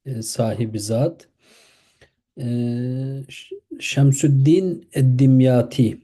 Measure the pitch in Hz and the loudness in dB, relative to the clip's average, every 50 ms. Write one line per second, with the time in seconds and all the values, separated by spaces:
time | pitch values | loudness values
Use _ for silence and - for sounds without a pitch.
0 | _ 135 127 113 110 - - - 117 110 104 107 117 110 107 104 98 104 113 117 | _ -12 -12 -10 -10 -10 -6 -4 -4 -4 -2 -4 -6 -6 -6 -8 -6 -4 -2 -2
1 | 143 170 - - _ _ _ _ _ _ _ _ _ _ _ _ _ _ _ _ | -2 -2 -4 -8 _ _ _ _ _ _ _ _ _ _ _ _ _ _ _ _
2 | _ _ _ _ _ _ _ - 135 120 120 120 120 120 120 120 123 127 127 131 | _ _ _ _ _ _ _ -10 -8 -6 -4 -4 -4 -4 -4 -6 -6 -6 -6 -6
3 | 131 135 135 139 135 - - - - - - - _ _ - - - - - 139 | -8 -8 -10 -12 -14 -16 -20 -20 -18 -18 -20 -20 _ _ -18 -12 -10 -6 0 2
4 | 139 139 135 - - 147 139 135 135 151 165 190 190 185 170 - - _ - 143 | 4 4 4 2 2 2 2 4 4 4 4 2 2 -2 -6 -8 -12 _ -4 0
5 | 131 131 127 123 139 131 131 131 131 127 127 123 120 - - - 123 107 - - | 0 2 2 4 4 4 6 6 6 4 4 2 0 0 0 0 0 0 0 -6